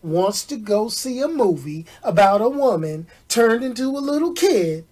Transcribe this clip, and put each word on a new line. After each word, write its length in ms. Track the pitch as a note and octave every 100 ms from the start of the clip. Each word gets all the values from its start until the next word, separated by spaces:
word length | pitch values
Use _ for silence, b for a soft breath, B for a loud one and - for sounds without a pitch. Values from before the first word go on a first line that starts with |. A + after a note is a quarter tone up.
wants 420 | E3+ D#3+ F#3+ G#3
to 140 | - C#4
go 320 | G#3 G#3 A3+
see 320 | A3 C4 B3
a 60 | C#4+
movie 580 | D#4+ G#3+ D#3 C#3 D3+ E3 B
about 400 | - E3+ G3 G3+
a 60 | A3+
woman 580 | C#4 C4+ F3+ D#3+ D#3 E3 b _
turned 360 | - A#3 A#3
into 240 | C4 A#3 C4
a 160 | C#4
little 300 | C#4 D4 E4+
kid 500 | F4 F#4 C4+ E3 D#3+ E3